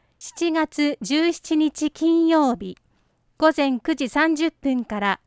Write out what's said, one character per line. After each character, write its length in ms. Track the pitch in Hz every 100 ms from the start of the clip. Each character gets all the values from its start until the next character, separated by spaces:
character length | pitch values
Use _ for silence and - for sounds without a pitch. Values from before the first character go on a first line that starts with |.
| _ _
七 340 | - - 339
月 460 | 320 311 - 294 -
十 320 | 190 294 339
七 240 | 320 - 311
日 340 | 311 - 302
金 360 | - 330 330 330
曜 280 | 320 269 233
日、 220 | 190 - _ _ _ _ _ -
午 140 | 311 311
前 240 | 277 247
九 160 | - 302
時 140 | 254
三 260 | 294 320 302
十 140 | 320
分 360 | _ 277 254 226
か 140 | 208
ら 200 | 202 185